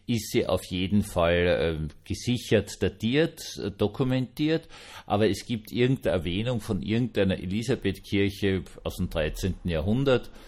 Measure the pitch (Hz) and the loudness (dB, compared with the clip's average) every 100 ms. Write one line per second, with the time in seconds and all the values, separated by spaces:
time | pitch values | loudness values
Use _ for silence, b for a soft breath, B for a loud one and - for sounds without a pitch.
0 | - 117 - 117 - 90 - 92 92 101 | -4 -4 0 0 2 0 -2 -4 2 2
1 | 98 87 85 87 87 71 80 78 78 - | 2 2 4 4 4 4 2 -2 -4 -8
2 | - 92 - 123 - 110 - - 95 - | -10 -6 -2 -4 2 2 2 -2 -2 0
3 | 113 139 165 - - - 101 - 104 - | 0 2 0 -2 -12 -8 -8 -2 -2 0
4 | 131 131 127 - 151 160 - B B B | 0 0 -2 -2 0 0 -4 B B B
5 | - 101 107 98 - 117 - 120 127 135 | -2 2 4 2 -4 -6 -4 2 2 2
6 | 104 90 87 90 117 120 - 95 67 110 | 2 0 0 -2 -2 -2 -2 -2 0 0
7 | 123 107 95 92 90 104 117 113 98 92 | 0 2 2 0 -2 -2 0 0 0 -4
8 | - 98 101 - 98 95 - - 85 - | -2 2 2 2 0 0 -2 -8 -8 -4
9 | 90 85 78 - 95 - 90 80 90 123 | -2 0 -2 -2 -2 -2 -2 0 0 2
10 | 139 123 - B | 2 2 0 B